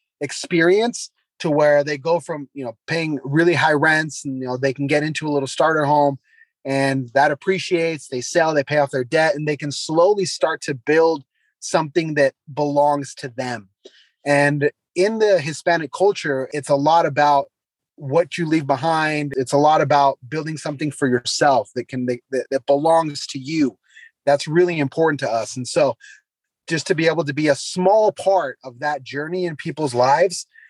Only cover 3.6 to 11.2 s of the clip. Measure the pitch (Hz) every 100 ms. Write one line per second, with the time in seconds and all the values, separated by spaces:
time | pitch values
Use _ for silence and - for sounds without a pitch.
3.6 | 160 147 156 156 156 - 143 131 127 127
4.6 | 135 131 139 151 156 143 151 143 135 -
5.6 | 160 156 143 147 143 135 _ _ _ _
6.6 | 135 135 135 135 120 131 151 190 190 190
7.6 | - 175 165 156 - 127 - 170 160 151
8.6 | 135 147 139 135 120 160 160 147 151 143
9.6 | 147 - - 160 185 208 180 - 160 156
10.6 | - 135 - 160 165 156